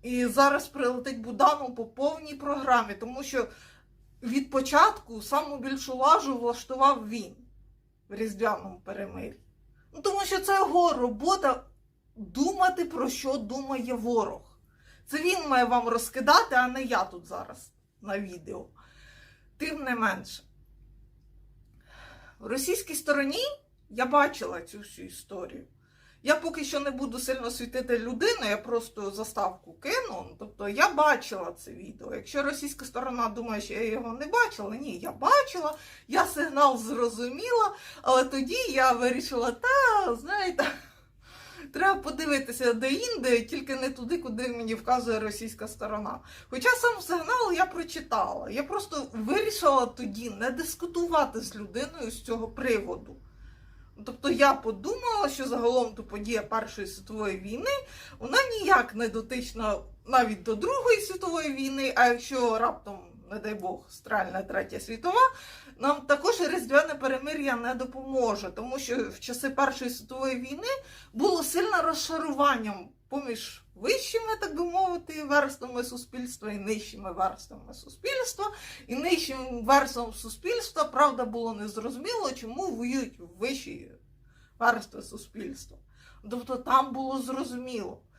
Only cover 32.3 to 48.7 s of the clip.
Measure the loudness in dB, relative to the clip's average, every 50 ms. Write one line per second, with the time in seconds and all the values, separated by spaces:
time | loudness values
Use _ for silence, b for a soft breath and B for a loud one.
32.3 | -4 -2 -2 -2 -4 -4 -8 -10 -10 -10 -14 -10 -8 -6 -6 -6 -4 -2 -4 -4
33.3 | -4 -6 -6 -6 -6 -6 -6 -6 -6 -4 -2 -2 -2 -4 -6 -8 -8 -8 -6 0
34.3 | 4 4 4 4 0 -8 -8 -8 -8 -8 -8 -8 -8 -8 -8 -10 -6 0 6 8
35.3 | 8 8 6 4 -4 -4 -4 -4 -4 B B B B B B 0 2 2 2 4
36.3 | 2 -2 -2 0 6 6 6 6 6 4 -4 -4 -2 0 0 -2 0 -4 -6 -6
37.3 | -6 -6 -2 2 4 4 4 4 B B B B B B B 6 6 6 6 4
38.3 | 0 -2 -2 0 -2 -2 -2 0 4 6 6 6 6 6 2 2 2 0 -4 -2
39.3 | -2 0 0 0 -2 0 2 4 6 6 6 6 6 6 4 2 -2 -4 -4 -4
40.3 | -2 0 0 0 2 2 0 0 B B B B B B B B _ _ _ -20
41.3 | -20 -20 -20 -20 -18 -18 -18 -10 -2 2 4 4 4 2 -2 -6 -6 -4 0 0
42.3 | 0 0 0 -4 -6 0 2 2 2 2 0 0 0 0 0 -2 -4 -2 2 4
43.3 | 4 4 2 -2 -6 -8 -4 -4 -4 -2 -2 -4 -4 -6 -4 -4 -4 -4 -4 -6
44.3 | -6 -4 -4 -4 -4 -6 -4 -4 -6 -4 0 2 2 2 2 0 -2 -2 -2 -4
45.3 | -6 -8 -10 -12 -10 -10 -12 -12 -10 -10 -8 -6 -6 -6 -6 -6 -8 -10 B B
46.3 | B B B B -8 2 4 4 4 6 4 2 2 2 -2 -2 -2 -2 0 0
47.3 | 2 2 2 2 4 2 2 0 0 -8 -8 -6 -8 -12 -6 -2 0 0 0 -2
48.3 | -4 -6 -8 -6 -4 -4 -4 -2